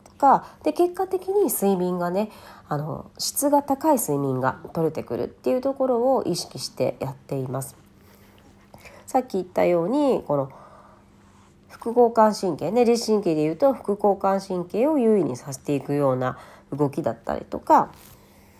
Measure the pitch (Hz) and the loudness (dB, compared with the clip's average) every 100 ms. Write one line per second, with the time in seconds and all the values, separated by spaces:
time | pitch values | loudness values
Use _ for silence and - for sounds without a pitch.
0 | - - 277 185 - - 302 302 349 359 | -20 0 4 4 2 -8 -4 0 0 -2
1 | 381 370 - 403 330 - 196 190 180 180 | -6 -4 -2 0 0 0 0 0 0 -2
2 | 175 185 214 - - - - 147 151 135 | -2 -2 -4 -8 -20 -18 -8 -6 -6 -10
3 | - - - - 285 285 285 269 320 277 | -12 -10 -8 -2 2 2 2 -2 2 2
4 | - 143 139 127 131 - - 170 160 151 | 0 -2 -2 -2 -2 -4 -8 -4 -2 -4
5 | 113 117 - - 254 254 269 269 262 233 | -6 -6 -6 -6 -2 -2 -2 -2 0 0
6 | 254 254 - 165 - - - - 123 - | 2 0 0 -4 -8 -12 -12 -4 -4 -4
7 | 135 - - 139 131 127 135 - - _ | -8 -10 -8 -8 -6 -8 -10 -16 -20 _
8 | - - - - - - _ - - - | -20 -20 -20 -20 -20 -20 _ -20 -20 -20
9 | - 262 254 190 180 - 175 175 170 285 | -4 -2 -2 -4 -4 0 2 2 0 0
10 | 285 196 - 143 135 - - - - - | 2 0 0 -4 -4 -10 -20 -20 -20 -20
11 | _ _ _ _ _ _ - - 233 240 | _ _ _ _ _ _ -20 -12 -2 4
12 | 233 233 220 202 185 151 151 226 233 233 | 4 6 4 4 -2 -2 0 2 4 2
13 | 226 214 185 156 151 160 277 269 - 202 | 2 0 2 2 0 2 2 0 -2 0
14 | 202 196 196 196 190 185 175 196 285 302 | 0 2 0 -2 -2 -6 -4 -2 0 2
15 | 226 214 143 123 - 131 - 143 139 143 | 4 2 2 -4 -10 -10 -4 -4 -2 0
16 | 139 127 127 - - - - 143 143 156 | 0 0 -2 -6 -14 -20 -10 -2 -2 -2
17 | 151 - - 76 - - - 294 - - | -6 -6 -6 -8 -8 -6 2 4 2 -6
18 | - - - _ - | -20 -20 -20 _ -20